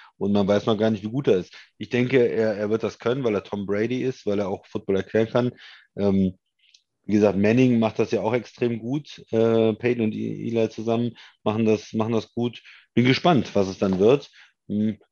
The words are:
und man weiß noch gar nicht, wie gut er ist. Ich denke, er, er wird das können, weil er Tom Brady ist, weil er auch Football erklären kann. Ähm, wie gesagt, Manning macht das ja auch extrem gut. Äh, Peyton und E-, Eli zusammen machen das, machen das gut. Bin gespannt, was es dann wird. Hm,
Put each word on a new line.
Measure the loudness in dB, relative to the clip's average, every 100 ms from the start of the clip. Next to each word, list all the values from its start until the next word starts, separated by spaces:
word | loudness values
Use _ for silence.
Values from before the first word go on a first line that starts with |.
| -20 _
und | -2
man | 0 2
weiß | 0 0
noch | 0
gar | 0
nicht, | -2
wie | -4
gut | -4 0
er | 0
ist. | -2 -14 -20 _
Ich | -6
denke, | -2 2 2
er, | 2 2 -2 -2
er | -2
wird | -2
das | -4 -4
können, | -4 -2
weil | -2 -2
er |
Tom | -4 -8 -4
Brady | -4 -2 -2
ist, | -4 -6 -4
weil | -4
er | -4
auch | -6 -8
Football | -8 -2 -2
erklären | 0 -2 0
kann. | 0 -2 -4 -18 -20 _ -2
Ähm, | 0 2 0 -4 _ _ _ _ _ _
wie | -2
gesagt, | 2 4 4
Manning | 2 4 4 4
macht | 0 0
das | -2
ja | -2
auch | 0
extrem | -2 -4 -4 -4 -4
gut. | -6 -8 -10 -20 -4
Äh, | 0 2 2 2
Peyton | 0 -2 0 -2
und | -2
E-, | -6 -6 -4
Eli | -2 -2
zusammen | -4 -4 -2 -2 -8 -20 _
machen | -4 0 2
das, | 0 -2
machen | -4 -2
das | -2 -4
gut. | -4 -4 -6 -18 -20 _
Bin | 2
gespannt, | 2 4 4 2 2 -2
was | -2
es | -2
dann | -2 4
wird. | 4 4 0 -20 -20 _ -8
Hm, | -4 -4 -6 _